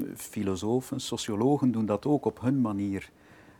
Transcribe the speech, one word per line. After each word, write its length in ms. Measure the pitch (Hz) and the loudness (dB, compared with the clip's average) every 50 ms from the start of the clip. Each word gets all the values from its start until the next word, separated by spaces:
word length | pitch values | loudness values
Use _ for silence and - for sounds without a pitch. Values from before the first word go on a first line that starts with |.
| - - - | -6 -6 -8
filosofen, 840 | - - - - 110 101 98 95 85 104 107 120 131 131 - - - | -12 -12 -10 -6 -2 -2 0 -2 0 0 0 0 0 -2 -4 -8 -6
sociologen 720 | - - 120 - - - 107 101 117 139 147 139 139 127 | -6 -6 -6 -6 -4 -4 -2 2 4 4 4 4 4 2
doen 160 | 113 113 110 | 2 2 2
dat 200 | 101 104 101 - | 2 0 0 2
ook 180 | 143 147 143 - | 2 0 2 2
op 160 | 110 - - | 0 -2 0
hun 200 | 110 127 143 135 | 0 0 2 2
manier. 500 | 120 107 104 98 101 101 98 95 - - _ - - - - - - - - - | 2 2 2 0 0 0 -2 -2 -6 -8 _ -20 -20 -20 -20 -20 -20 -20 -20 -20